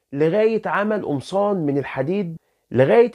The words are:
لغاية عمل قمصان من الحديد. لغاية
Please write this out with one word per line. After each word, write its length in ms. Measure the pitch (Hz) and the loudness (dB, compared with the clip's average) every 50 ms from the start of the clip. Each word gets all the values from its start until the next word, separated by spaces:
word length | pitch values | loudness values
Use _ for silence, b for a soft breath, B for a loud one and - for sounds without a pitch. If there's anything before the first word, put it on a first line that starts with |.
| _ - | _ -10
لغاية 500 | 139 139 156 165 180 214 220 226 226 208 214 | -4 0 0 2 2 2 2 2 0 0 -2
عمل 380 | 180 156 190 208 214 214 196 - | -2 -2 -2 0 0 -2 -4 -2
قمصان 520 | - 143 131 - - 180 196 202 208 202 | -4 -4 -4 -4 -4 -2 -2 0 0 0
من 220 | 180 156 143 139 143 | -2 -2 -2 -2 -2
الحديد. 580 | 131 - - 135 135 151 185 208 196 170 160 - _ _ _ _ _ - | -4 -4 -6 -6 -4 -4 -2 -4 -4 -6 -10 -14 _ _ _ _ _ -4
لغاية 400 | - 120 135 156 214 233 240 240 | 2 2 4 4 6 4 4 4